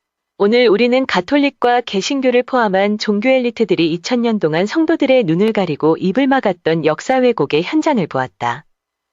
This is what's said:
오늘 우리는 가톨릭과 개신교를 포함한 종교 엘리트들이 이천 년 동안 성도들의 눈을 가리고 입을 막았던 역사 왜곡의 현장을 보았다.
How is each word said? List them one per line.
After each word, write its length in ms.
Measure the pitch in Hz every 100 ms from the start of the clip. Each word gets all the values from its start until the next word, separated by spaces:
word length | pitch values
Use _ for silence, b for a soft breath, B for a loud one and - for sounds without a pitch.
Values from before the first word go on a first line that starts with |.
| _ _ _ -
오늘 280 | 202 240 240
우리는 360 | 202 240 254
가톨릭과 760 | 262 185 180 294 277 - 247 240
개신교를 640 | 240 196 - 285 254 240
포함한 540 | 247 254 220 190 202 208
종교 300 | - 202 247
엘리트들이 640 | 262 240 233 220 180 165
이천 280 | 170 - 247
년 160 | 233 214
동안 280 | 160 156 208
성도들의 580 | 330 320 320 269 262
눈을 280 | 180 165 214
가리고 440 | 214 180 143 151 160
입을 320 | 180 220 269
막았던 560 | 269 208 175 160 165
역사 320 | 151 151 - 262
왜곡의 480 | 247 233 143 147
현장을 420 | 180 311 320 254 151
보았다. 580 | 135 127 _ 120 131 - _ _ _ _